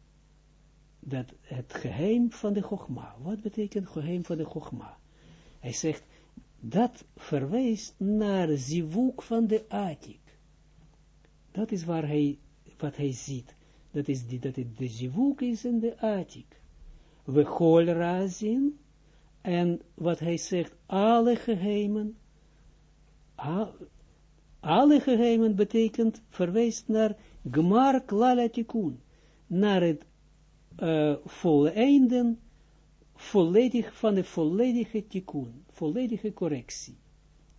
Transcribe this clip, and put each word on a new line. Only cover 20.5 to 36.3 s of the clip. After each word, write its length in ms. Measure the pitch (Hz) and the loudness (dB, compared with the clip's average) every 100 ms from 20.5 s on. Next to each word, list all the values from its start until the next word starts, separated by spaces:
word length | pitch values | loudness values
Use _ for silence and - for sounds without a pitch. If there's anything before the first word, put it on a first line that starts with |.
| 180 165 - - | -4 -4 -10 -4
alle 500 | 190 214 233 233 233 | 2 4 6 4 2
geheimen. 840 | - 196 202 208 208 214 214 220 _ _ _ _ - _ _ _ _ _ _ - | 0 -2 0 0 -2 -2 -6 -10 _ _ _ _ -20 _ _ _ _ _ _ -10
A-, 340 | 139 185 180 - - - - _ _ _ _ - | -6 -4 -4 -10 -20 -20 -20 _ _ _ _ -10
alle 400 | 151 185 294 285 | 0 4 6 6
geheimen 560 | 269 226 233 226 226 196 | 4 2 4 4 2 2
betekent, 640 | 208 226 220 226 226 - - | 2 2 2 2 0 0 -10
verwijst 580 | - 175 214 240 - - | -4 0 2 0 -2 -2
naar 280 | 220 220 208 - - 131 | 0 0 -2 -14 -16 -2
Gmar 500 | 147 175 220 269 262 | 2 4 4 4 2
Klal 480 | 262 202 254 247 233 | 0 2 4 4 2
Tikun. 500 | 240 226 226 160 123 _ _ _ _ - | -2 -4 -4 -4 -6 _ _ _ _ -4
Naar 340 | 175 208 190 | 2 4 4
het, 240 | 170 151 - _ _ _ _ _ _ - | 2 0 -8 _ _ _ _ _ _ -4
eh, 400 | 165 156 151 143 - | 0 2 2 0 -6
voleinden, 1160 | - 175 147 151 214 269 285 247 247 233 226 - _ _ _ _ _ _ - | -2 4 4 4 4 6 6 6 4 0 -2 -10 _ _ _ _ _ _ -20
volledig, 800 | - 202 165 202 254 240 - - | 0 2 6 4 4 0 -4 -2
van 160 | 220 | 2
de 100 | 190 | 2
volledige 840 | 185 175 156 196 254 233 220 214 - | 0 -2 0 2 2 0 -2 -6 -6
Tikun. 560 | 190 - 147 120 127 - | -10 -8 -8 -10 -14 -20
Volledige 640 | - 156 214 240 208 214 | -6 -4 -2 -4 -4 -6